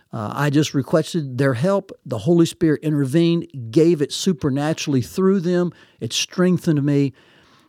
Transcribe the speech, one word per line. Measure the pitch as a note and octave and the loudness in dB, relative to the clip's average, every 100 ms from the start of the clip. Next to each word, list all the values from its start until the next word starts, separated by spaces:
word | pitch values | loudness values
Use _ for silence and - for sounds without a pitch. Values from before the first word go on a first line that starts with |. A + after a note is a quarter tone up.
| _ | _
uh, | A#2+ G#2+ | -10 -8
I | A#2+ D3 | -2 0
just | C#3+ D3 C#3+ | 2 0 -2
requested | B2+ E3 D#3 F3 C#3 B2 | 0 0 0 -6 -6 -2
their | C#3 A#2 | 0 0
help. | E3+ G3 F#3+ - D3+ | 0 -2 -4 -16 -10
The | A#2 | -6
Holy | G2 F3 E3 | 2 4 4
Spirit | - E3 C#3+ | 2 0 0
intervened, | D#3 D3+ C3+ D#3 E3+ E3+ - C#3 A2+ | 0 -2 0 2 2 0 -4 -12 -4
gave | A2+ D#3+ E3+ | 2 4 2
it | C#3+ | -2
supernaturally | - - F3+ D3+ C3+ D3 D#3 - C3+ | -2 -2 -2 -2 -2 -2 -4 -2 -2
through | A2+ - F#3+ G3 | -2 0 2 2
them. | E3+ F3+ F3 - _ _ | 0 0 -2 -6 _ _
It | C3+ | -8
strengthened | - - - F#3 F3 - D3+ | -6 -6 0 2 2 0 0
me. | C#3+ C#3+ C#3 - _ _ _ _ | 2 2 0 -4 _ _ _ _